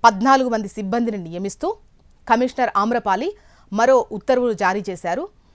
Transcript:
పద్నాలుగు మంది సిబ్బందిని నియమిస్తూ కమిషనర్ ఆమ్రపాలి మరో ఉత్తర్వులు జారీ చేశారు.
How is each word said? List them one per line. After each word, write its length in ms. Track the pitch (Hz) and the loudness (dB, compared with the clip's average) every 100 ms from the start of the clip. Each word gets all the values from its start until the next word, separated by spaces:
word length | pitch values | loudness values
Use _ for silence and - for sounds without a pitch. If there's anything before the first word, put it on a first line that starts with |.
పద్నాలుగు 440 | 233 202 240 269 254 | 4 4 2 4 2
మంది 200 | 226 202 | -2 -4
సిబ్బందిని 500 | - 202 233 240 214 | -6 -4 -2 -2 -4
నియమిస్తూ 580 | 165 170 196 - 349 440 _ _ _ _ - | -8 -8 -8 -6 -6 -6 _ _ _ _ 0
కమిషనర్ 400 | 233 254 - 240 - | 2 2 -2 -2 0
ఆమ్రపాలి 580 | 214 240 208 190 311 415 _ _ _ | 0 -2 0 -2 -2 -8 _ _ _
మరో 340 | 202 240 262 - | 0 4 4 2
ఉత్తర్వులు 400 | - - 254 247 | -8 0 0 2
జారీ 320 | 208 196 190 196 | 0 0 0 -4
చేశారు. 380 | 180 175 185 370 _ _ | -6 -4 -4 -6 _ _